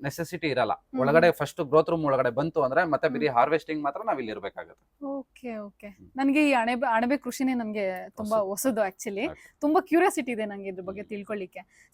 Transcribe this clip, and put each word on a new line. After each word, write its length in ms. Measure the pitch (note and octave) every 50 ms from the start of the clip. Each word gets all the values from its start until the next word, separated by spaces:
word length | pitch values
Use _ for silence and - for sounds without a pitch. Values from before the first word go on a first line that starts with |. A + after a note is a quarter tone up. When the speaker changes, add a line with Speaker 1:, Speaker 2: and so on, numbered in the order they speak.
Speaker 1:
ನೆಸೆಸಿಟಿ 460 | C3+ C#3+ - - E3 - F3+ E3 E3+ D3+
ಇರಲ್ಲ. 240 | B2+ B2+ A#2+ G#2
Speaker 2:
ಹ್ಮ್, 280 | F2+ - _ _ - B2+
Speaker 1:
ಒಳಗಡೆ 260 | B2+ C#3 D3+ E3 E3+
Speaker 2:
ಹ್ಮ್. 80 | F3 D#3+
Speaker 1:
ಫಸ್ಟ್ 260 | - D3+ - - -
ಗ್ರೋತ್ 300 | D#3+ C3 C#3 D#3 D#3 -
ರೂಮ್ 140 | E3+ E3 D#3
ಒಳಗಡೆ 260 | C#3+ C3+ B2+ C3 B2
ಬಂತು 320 | A2+ C3 D3 E3 - D#3+
ಅಂದ್ರೆ 220 | C#3 B2+ C3 D#3+ F3+
ಮತ್ತೆ 240 | E3 D#3 D#3+ - D#3
ಬರೀ 180 | B2+ B2 D3
Speaker 2:
ಹ್ಮ್. 100 | D3 B2
Speaker 1:
ಹಾರ್ವೆಸ್ಟಿಂಗ್ 460 | A#2 B2 D3+ D#3+ D3+ - - D#3 D3+
ಮಾತ್ರ 200 | D3 C#3+ - F#3
ನಾವ್ 160 | A3 A3+ F3 C3+
ಇಲ್ಲಿ 140 | B2 G#2+
ಇರ್ಬೇಕಾಗುತ್ತೆ. 760 | G#2+ G#2 F#2 G2 - - E2 E2 - _ _ _ _ - C#4+
Speaker 2:
ಓಕೆ, 260 | C#4 C#4 C#4 C4 _ _ _ - A#3+ A3+
ಓಕೆ. 300 | G#3+ G#3 G3+ - _ -
Speaker 1:
ಹ್ಮ್. 240 | G3+ G3 - - - -
Speaker 2:
ನನ್ಗೆ 320 | C4 C4+ C#4 C4+ D4+ D4+ C#4+
ಈ 40 |
ಅಣಬೆ, 340 | C4+ A#3+ A3+ A#3 B3 A#3 C#4
ಅಣಬೆ 300 | B3+ A3+ A3+ B3 A#3+ C#4+
ಕೃಷಿನೇ 380 | C#4 - B3 A#3 - C4 C4 C4
ನನ್ಗೆ 560 | A#3+ A3+ G#3+ G#3 G#3+ G3+ F#3+ F#3 F#3 F#3 F#3
ತುಂಬಾ 280 | - - G#3+ G#3 A3 A3
Speaker 1:
ಹೊಸದು. 140 | G3+ F#3+
Speaker 2:
ಹೊಸದು 360 | G3+ G3 - C4 A#3 A3 G#3 F#3
actually. 420 | - - - A3+ G3+ F#3+ A#3+ E4
Speaker 1:
ಓಕೆ. 260 | - - - - _ -
Speaker 2:
ತುಂಬಾ 200 | - D4 D#4 F#4+
ಕ್ಯೂರಿಯಾಸಿಟಿ 520 | F#4 - D4+ E4+ F4+ G4+ - D#4+ B3+ B3+
ಇದೆ 120 | A#3+ G#3+ A3
ನಂಗೆ 240 | G#3 G3+ G3+ G3 G3
ಇದ್ರ 140 | F#3 F#3
ಬಗ್ಗೆ 180 | F3+ F#3 F#3+ G3+
Speaker 1:
ಹ್ಮ್. 80 | G3+ -
Speaker 2:
ತಿಳ್ಕೊಳ್ಳಿಕ್ಕೆ. 800 | G#3+ G3+ G3+ - G#3+ G#3 F#3 F3+ - F3+ F#3 _ _ _ _ _